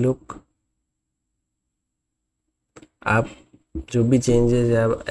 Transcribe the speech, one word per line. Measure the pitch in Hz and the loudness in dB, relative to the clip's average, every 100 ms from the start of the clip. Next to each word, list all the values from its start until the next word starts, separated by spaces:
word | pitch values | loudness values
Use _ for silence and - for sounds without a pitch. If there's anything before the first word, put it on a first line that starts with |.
| 123 | 0
look, | 131 - - - _ _ _ _ _ _ _ _ _ _ _ _ _ _ _ _ _ _ _ _ _ _ - - _ 107 | -2 -10 -20 -20 _ _ _ _ _ _ _ _ _ _ _ _ _ _ _ _ _ _ _ _ _ _ -20 -20 _ -2
आप | 110 - - _ _ _ - - | 0 -2 -10 _ _ _ -14 -4
जो | 117 | -2
भी | 117 127 | 2 2
चेंजेस | 127 120 120 123 117 | 2 2 2 2 0
है | 113 | 0
आप | 113 - - | 0 -2 -2